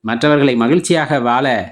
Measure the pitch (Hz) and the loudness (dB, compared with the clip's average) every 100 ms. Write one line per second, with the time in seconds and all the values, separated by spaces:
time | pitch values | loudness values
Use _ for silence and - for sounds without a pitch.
0 | 110 120 151 147 139 120 117 165 175 170 | -6 -2 2 2 2 2 2 0 0 -2
1 | 143 147 120 123 139 113 90 | 0 -2 0 0 0 -2 -4